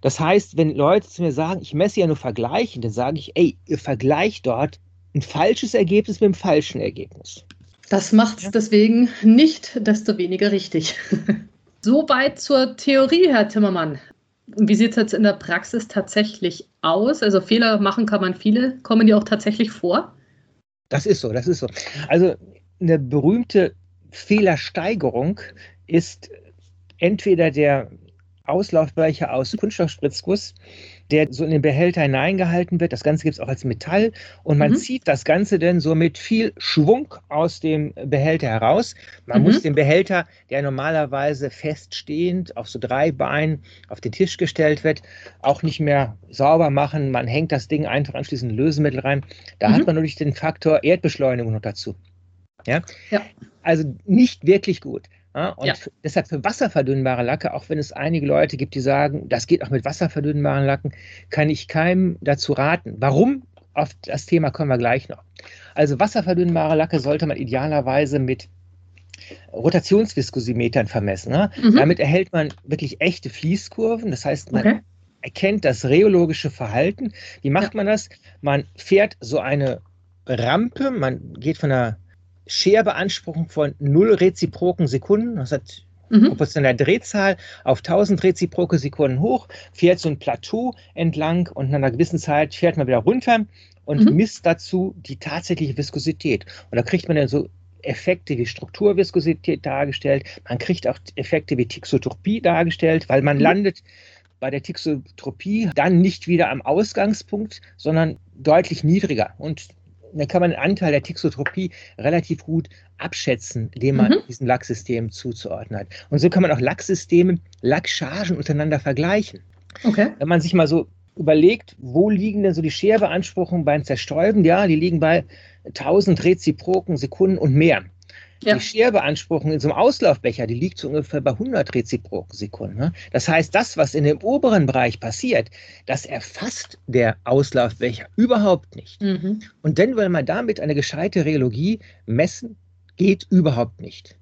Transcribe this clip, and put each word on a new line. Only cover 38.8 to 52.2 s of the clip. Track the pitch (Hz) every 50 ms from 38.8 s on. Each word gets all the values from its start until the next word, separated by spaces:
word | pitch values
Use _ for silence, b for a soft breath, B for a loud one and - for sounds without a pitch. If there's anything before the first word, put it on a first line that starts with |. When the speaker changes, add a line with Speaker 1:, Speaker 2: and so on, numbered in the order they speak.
| 240 - - B B B B B B
Speaker 1:
Man | - 117 135
Speaker 2:
Mhm. | 143
Speaker 1:
muss | 165 220 311
den | - 160 147
Behälter, | 143 151 139 156 180 190 - 196 180 165 b b b b b
der | 123 139 143
normalerweise | 143 135 131 135 151 160 156 151 131 131 139 143 151 151 131 139 135
feststehend | - - - 156 151 - - _ - - - - 151 151 175 180 180 185 180 - - -
auf | 117 -
so | - 123
drei | 107 120 123 135 147 165
Beinen | 143 131 139 131 135 147 156 156 160 147 b b b b b b
auf | - -
den | - 120
Tisch | 110 - 190 175 - -
gestellt | 180 165 - - 160 151 151 147 -
wird, | 156 151 - B B B B B B B B
auch | - 135 139 - -
nicht | 160 - -
mehr | 156 147 143 139 135 120 110 - - -
sauber | - - 135 139 160 165 170 151
machen. | 139 139 147 143 - 156 143 135
Man | 131 120 131 120
hängt | 113 147 160 165
das | 156 135 113 -
Ding | 160 147 151
einfach | - 113 139 147 143 -
anschließend | 131 135 - - 127 113 123
in | 110 107
Lösemittel | 135 160 151 139 151 147 131 131
rein. | - 135 139 139 139 B B B B B B B
Da | - 107
Speaker 2:
Mhm. | 110
Speaker 1:
hat | - 156
man | - 160
nur | 156 160
durch | 156 -
den | - 156 147 143
Faktor | - - 156 156 - - 160 156 147 -
Erdbeschleunigung | 147 175 180 - 160 - - 139 131 127 120 120 113 110
noch | 110
dazu. | 104 113 101 - - - 95 - _ _ _ _